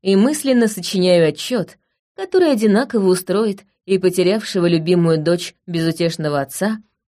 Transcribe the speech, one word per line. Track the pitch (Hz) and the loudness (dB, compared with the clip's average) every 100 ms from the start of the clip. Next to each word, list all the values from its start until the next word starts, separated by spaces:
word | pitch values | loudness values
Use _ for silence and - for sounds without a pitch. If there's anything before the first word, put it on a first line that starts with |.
и | 190 196 | -2 2
мысленно | 240 302 277 247 226 | 2 0 0 2 0
сочиняю | 220 170 190 180 175 160 | -2 -6 -2 2 4 2
отчет, | 147 - 240 170 - _ _ _ - | -2 -4 -6 -6 -12 _ _ _ -14
который | 381 381 339 | -2 2 2
одинаково | 240 214 202 262 233 190 | 2 2 2 0 0 2
устроит | 185 - 190 220 196 _ _ - | 0 0 -2 -2 -4 _ _ -4
и | 190 | 0
потерявшего | 185 180 180 214 214 190 175 | 0 0 0 0 -2 -2 0
любимую | 165 156 175 170 160 | 0 2 2 2 2
дочь | 151 175 - - - | 0 -2 -4 -16 -8
безутешного | 170 165 160 170 165 151 147 | -4 -2 -2 -4 -2 -4 -4
отца, | 135 - 196 220 - _ _ | -4 -4 -4 -4 -10 _ _